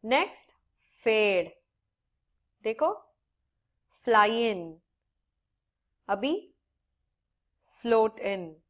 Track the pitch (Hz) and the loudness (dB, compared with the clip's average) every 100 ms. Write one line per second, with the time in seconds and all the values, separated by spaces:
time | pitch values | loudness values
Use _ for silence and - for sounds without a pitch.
0 | 220 269 392 - - _ _ _ - - | 2 0 0 -6 -16 _ _ _ -20 -4
1 | 233 220 214 190 165 - _ _ _ _ | 0 2 2 2 -2 -10 _ _ _ _
2 | _ _ _ _ _ _ 220 220 311 415 | _ _ _ _ _ _ -8 -2 -2 -2
3 | - _ _ _ _ _ _ _ _ - | -14 _ _ _ _ _ _ _ _ -10
4 | - 220 208 226 233 196 165 160 _ _ | 2 4 4 2 -2 -2 -10 -18 _ _
5 | _ _ _ _ _ _ _ _ _ _ | _ _ _ _ _ _ _ _ _ _
6 | - 196 262 381 - _ _ _ _ _ | -6 -4 -2 -4 -6 _ _ _ _ _
7 | _ _ _ _ _ _ - - 233 226 | _ _ _ _ _ _ -20 -10 0 2
8 | 220 220 208 196 170 156 | 2 0 -6 -6 -8 -16